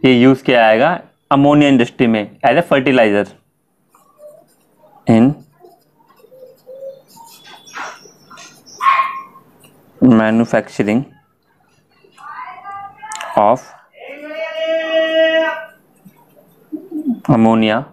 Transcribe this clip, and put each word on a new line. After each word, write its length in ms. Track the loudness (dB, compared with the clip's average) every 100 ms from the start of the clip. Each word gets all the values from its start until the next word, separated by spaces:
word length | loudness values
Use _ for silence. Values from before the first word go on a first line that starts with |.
| 4
ये 80 |
यूज़ 300 | 4 4 2
किया 160 | 2 2
जाएगा 400 | 4 4 2 -2 -10 _ _
अमोनिया 380 | 2 4 4 4
इंडस्ट्री 380 | 2 0 0 0
में 300 | 0 -4 -4 0
as 120 | 0
a 80 | 0
fertilizer 560 | 0 2 2 2 2 -2 -10 _ _ _ _ _ _ _ _ -20 -20 _ _ _ _ _ _ 0
in 260 | 4 4 0 -14 _ -20 _ _ _ _ _ _ -20 -20 _ -20 -16 -16 -18 _ -20 -20 -20 -20 -20 -20 -16 -16 -16 -20 _ _ -20 -20 -20 _ -4 -2 -2 -4 -10 -18 -20 _ _ _ _ _ _
manufacturing 1000 | 4 4 2 0 0 -2 -4 -6 -2 -2 -4 _ _ _ _ _ _ _ _ _ _ _ -20 -18 -18 -18 -16 -16 -16 -20 -16 -14 -8 -2
of 240 | 0 0 -4 -20 _ _ -20 -18 -16 -12 -10 -8 -6 -6 -4 -2 0 0 0 0 -2 -6 -14 _ _ _ -20 _ _ _ _ _ _ -16 -12 -10 -6 -6 0 2
ammonia 420 | 4 2 0 -2 -6